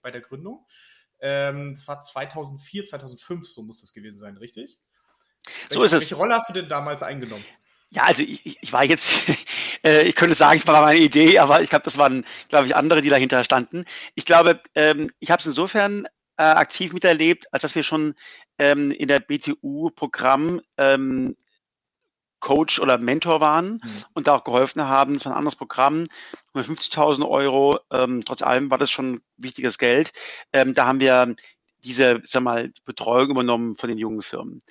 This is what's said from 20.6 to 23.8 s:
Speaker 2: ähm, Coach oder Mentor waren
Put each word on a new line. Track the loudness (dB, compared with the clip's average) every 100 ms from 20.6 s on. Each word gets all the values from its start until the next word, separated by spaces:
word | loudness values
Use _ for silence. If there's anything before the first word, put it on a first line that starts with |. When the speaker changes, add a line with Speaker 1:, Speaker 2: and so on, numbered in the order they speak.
| -8 -2
Speaker 2:
ähm, | 0 0 -2 -4 -6 -8 _ _ _ _ _ _ _ _ _ _
Coach | -2 0 0 -2
oder | 0 0
Mentor | 0 -4 -2 0
waren | 2 0 -2 -6